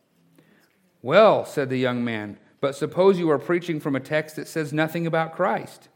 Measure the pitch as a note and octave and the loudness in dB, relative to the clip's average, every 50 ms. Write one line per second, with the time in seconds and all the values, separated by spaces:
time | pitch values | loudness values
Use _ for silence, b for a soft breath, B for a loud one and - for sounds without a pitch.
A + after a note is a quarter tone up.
0 | _ _ _ _ _ _ _ b b b b b b b b b b _ _ _ | _ _ _ _ _ _ _ b b b b b b b b b b _ _ _
1 | - A#2+ D3 F#3+ A3 G3+ D#3 A#2+ A2+ - - D#3 C#3 B2+ C3 B2+ B2+ B2 B2 A#2+ | -4 2 6 8 8 8 6 4 2 -2 -4 -4 -2 -2 0 0 0 0 0 -2
2 | A#2+ A#2+ A2+ G#2+ G#2 G#2 G2+ - b b b b - F#3 F3 - - D3+ - E3 | -2 -4 -4 -6 -6 -8 -12 -14 b b b b -4 -4 -2 -4 -6 -4 0 4
3 | F#3 G3 G3 F3 F3 D#3+ D3+ C3+ - - F3 F3 F3 F3 E3 D3+ - D#3+ C#3 C3 | 4 4 4 4 2 0 0 0 0 -2 -2 -2 -2 -4 -6 -6 -4 -4 -4 -4
4 | C3+ - D#3 D#3 D#3 D#3+ - - C#3+ - - E3 D#3 C#3+ C#3+ D3+ D#3+ D#3 D#3+ F3 | -4 -2 -4 -4 -4 -4 -8 -12 -12 -8 -6 -6 -6 -4 -2 -2 -2 -2 -2 -4
5 | E3+ E3 D#3+ D#3+ D#3+ D#3+ D#3+ - F3+ G#3 A#3 F3 - - - - - _ _ | -4 -2 -2 -2 -2 -2 -4 -2 -2 -2 -2 -4 -6 -10 -16 -20 -20 _ _